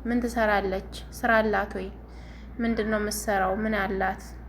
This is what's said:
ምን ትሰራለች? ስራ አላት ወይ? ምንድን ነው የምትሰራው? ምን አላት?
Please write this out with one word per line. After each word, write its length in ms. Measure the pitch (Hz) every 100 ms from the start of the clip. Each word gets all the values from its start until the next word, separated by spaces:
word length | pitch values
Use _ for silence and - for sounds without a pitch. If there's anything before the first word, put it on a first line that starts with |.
ምን 140 | 233 240
ትሰራለች? 720 | 240 233 214 202 196 190 - - -
ስራ 200 | - 240 220
አላት 360 | 220 196 208
ወይ? 140 | 196 190 - - - - - - -
ምንድን 300 | 233 226 214
ነው 100 | 214
የምትሰራው? 540 | 208 208 - 196 185 196
ምን 180 | 220 208
አላት? 460 | 196 190 190 202 - -